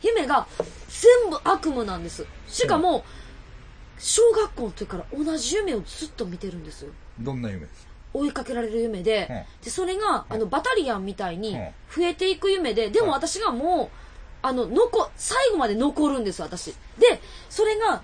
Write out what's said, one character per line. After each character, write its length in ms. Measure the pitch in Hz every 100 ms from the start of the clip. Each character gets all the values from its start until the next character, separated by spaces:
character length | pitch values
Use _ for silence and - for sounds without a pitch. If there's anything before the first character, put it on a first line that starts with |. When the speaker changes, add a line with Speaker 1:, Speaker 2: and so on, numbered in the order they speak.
Speaker 1:
夢 240 | 427 453 262
が 200 | 285 - - - - - - 466 494
全 80 | 427
部 80 | 302
悪 240 | 330 392 311
夢 140 | 254 208
な 100 | 180
ん 80 |
で 60 | 170
す。 160 | - 147 - -
し 200 | - 440
か 100 | 320
も、 220 | 359 294
Speaker 2:
う 20 |
ん。 20 | - - - - - - - - - -
Speaker 1:
小 220 | - - 466
学 200 | 427 427
校 100 | -
の 60 | 226
時 140 | - 202
か 120 | 196
ら 60 | - 277
同 200 | 302 311
じ 160 | 240
夢 200 | 392 392
を 60 | 226
ず 260 | - - 311
っ 20 |
と 160 | - 185
見 100 | 175
て 120 | 190
る 60 |
ん 100 | 175
で 60 | 156
す 120 | -
よ。 100 | 143 156 - -
Speaker 2:
ど 140 | 123
ん 60 | 131
な 80 | 113
夢 160 | 95 76
で 80 |
す 100 | -
か？ 80 | - - -
Speaker 1:
追 120 | 269 285
い 60 |
か 120 | -
け 80 | 254
ら 80 | 233
れ 80 | 226
る 120 | 226
夢 200 | 233 196
で、 240 | 180 214 175
Speaker 2:
う 20 |
ん。 320 | 123 - -
Speaker 1:
で、 60 | 240
そ 160 | - 359
れ 100 | 381
が、 300 | 427 262 -
Speaker 2:
う 40 |
ん。 40 | 220
Speaker 1:
あ 20 |
の、 80 | 202
バ 140 | 277
タ 140 | 494
リ 160 | 453 269
ア 80 | 202
ン 80 | 190
み 80 |
た 180 | 190 185
い 60 | 170
に 160 | 214
Speaker 2:
う 40 | 139
ん。 140 | 92 - - 311
Speaker 1:
増 100 | 349
え 60 |
て 160 | 339 370
い 60 | 381
く 140 | 392
夢 240 | 381 294
で、 160 | 208 214
で 100 | 403
も 120 | 415
私 280 | 269 320 381
が 120 | 427
も 240 | 240 320 349
う、 40 |
Speaker 2:
う 40 |
ん。 40 | 226 - - - - -
Speaker 1:
あ 100 | 262
の、 140 | 254 185
残-、 420 | 277 480 453 - -
最 340 | - 494 539
後 60 | 370
ま 120 | 233
で 60 |
残 360 | 208 285 302 294
る 80 | 269
ん 60 |
で 80 | 202
す、 100 | -
私。 320 | 156 180 - - - -
で、 220 | 466 - - - -
そ 160 | -
れ 120 | 427 427
が、 260 | 440 262